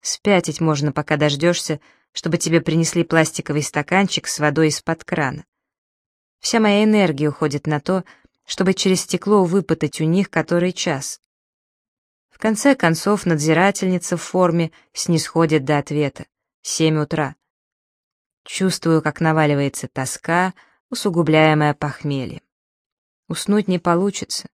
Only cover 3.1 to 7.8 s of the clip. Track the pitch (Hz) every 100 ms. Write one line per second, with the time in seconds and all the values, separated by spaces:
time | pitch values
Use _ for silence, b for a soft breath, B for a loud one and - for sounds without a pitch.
3.1 | 165 160 - - 151 147 151 143 185 202
4.1 | - - - 151 143 156 147 - 165 -
5.1 | 170 135 147 - _ _ _ _ _ _
6.1 | _ _ _ - 233 214 202 214 214 185
7.1 | 139 151 143 156 139 - 151